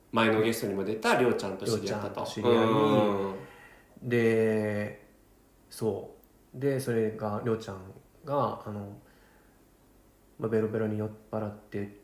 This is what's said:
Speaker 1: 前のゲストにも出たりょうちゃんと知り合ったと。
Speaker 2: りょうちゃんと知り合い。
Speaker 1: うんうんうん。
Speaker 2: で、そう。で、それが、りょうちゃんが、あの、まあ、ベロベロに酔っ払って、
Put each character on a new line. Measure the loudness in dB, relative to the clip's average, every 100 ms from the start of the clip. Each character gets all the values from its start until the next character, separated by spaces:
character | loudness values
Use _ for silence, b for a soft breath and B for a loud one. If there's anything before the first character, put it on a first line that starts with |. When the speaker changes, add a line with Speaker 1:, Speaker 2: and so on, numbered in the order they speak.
| _
Speaker 1:
前 | 2 4
の | 4
ゲ | 2
ス | 0
ト | -2
に |
も | -2
出 | -2 -2
た | 2 4
り | 4
ょ |
う | 2
ち | -2
ゃ |
ん | -4
と | -2
知 | -2
り | -2
合 | -4
っ |
た | -4
と。 | -6
Speaker 2:
り |
ょ |
う |
ち |
ゃ |
ん | -6
と |
知 | -2
り | 4
合 |
い。 | 4
Speaker 1:
う |
ん |
う | 4
ん | 4 4 4 4 2 -2
う |
ん。 | -6 B B B B B -14 -2
Speaker 2:
で、 | 2 4 4 2 2 0 -2 -6 -10 -20 _ _ _ _ _ _
そ | -4 -4 -2 -6 -16 _ _ _ -4
う。 |
で、 | 0 0
そ | 0
れ | 0 0
が、 | 0 -4 -2
り | -2
ょ |
う | -2
ち | -4
ゃ |
ん | -12 -14 -20 -20 -16 -4
が、 | 0 0 -2 -8
あ |
の、 | -10 -10 -14 b b b b b b _ _ _ _ _ _ _ -8
ま | 0
あ、 |
ベ | 0
ロ | 0
ベ | 0
ロ | -2
に | -2
酔 | -4
っ | -8 -8
払 | -6 -6
っ | -8
て、 | -10 -10 -10 -12